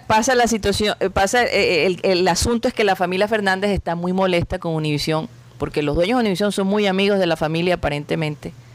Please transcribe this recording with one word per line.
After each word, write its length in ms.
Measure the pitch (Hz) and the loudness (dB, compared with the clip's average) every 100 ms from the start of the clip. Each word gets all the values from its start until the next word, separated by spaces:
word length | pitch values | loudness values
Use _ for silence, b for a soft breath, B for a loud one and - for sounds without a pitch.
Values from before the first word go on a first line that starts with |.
| - | 0
pasa 280 | 220 226 240 | 2 2 2
la 120 | 233 | 2
situación, 480 | 220 202 196 208 - | 2 0 0 -2 0
eh, 100 | 190 | -2
pasa, 340 | 190 196 247 | 0 2 2
eh, 420 | 233 - 151 170 175 | 2 2 2 2 2
el, 140 | 175 | 0
el 240 | 190 180 185 | 0 2 2
asunto 400 | 170 - 233 254 | 2 0 0 -2
es 60 | |
que 100 | - | 0
la 120 | 208 185 | 0 0
familia 320 | 180 185 208 | 0 0 0
Fernández 440 | 220 196 190 202 | 0 0 0 0
está 240 | 185 - 170 | -2 -2 -4
muy 180 | 175 | -2
molesta 440 | 185 190 175 - 180 | 0 2 0 -2 -4
con 140 | 170 | -4
Univisión, 540 | 160 151 147 160 156 - - - - | -2 -2 -2 -2 -2 -4 -12 -20 -8
porque 240 | 143 151 | -6 -2
los 120 | 147 151 | 0 0
dueños 220 | 180 254 | 2 2
de 40 | |
Univisión 300 | 220 175 208 | 0 0 0
son 160 | 196 196 | 0 0
muy 200 | 208 202 | 2 2
amigos 320 | 190 202 202 | 2 2 2
de 60 | 175 | 2
la 80 | 160 | 0
familia 400 | 156 160 175 175 | -2 0 0 0
aparentemente, 760 | 147 147 147 165 151 147 170 - B | -2 -4 -4 -4 -4 -6 -12 -16 B